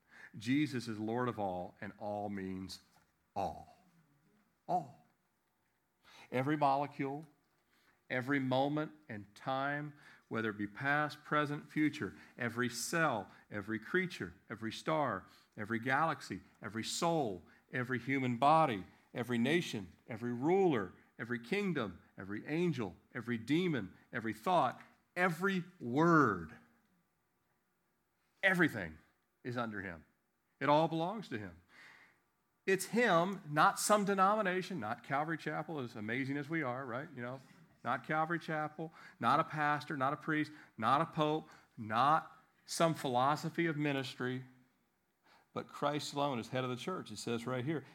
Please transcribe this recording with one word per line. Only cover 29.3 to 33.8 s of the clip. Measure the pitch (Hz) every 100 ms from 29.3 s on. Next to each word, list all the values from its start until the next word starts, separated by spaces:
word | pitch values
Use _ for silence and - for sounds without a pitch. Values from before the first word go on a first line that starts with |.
| _
is | 131 120
under | 113 104
him. | 95 82 - _ _ _ _ -
It | 139
all | 151 160
belongs | 160 170 220 147
to | 110
him. | 98 82 _ - - - - _ _ _ _ _ -
It's | 190 -
him, | 226 233 165 180 185 151
not | 151 185 196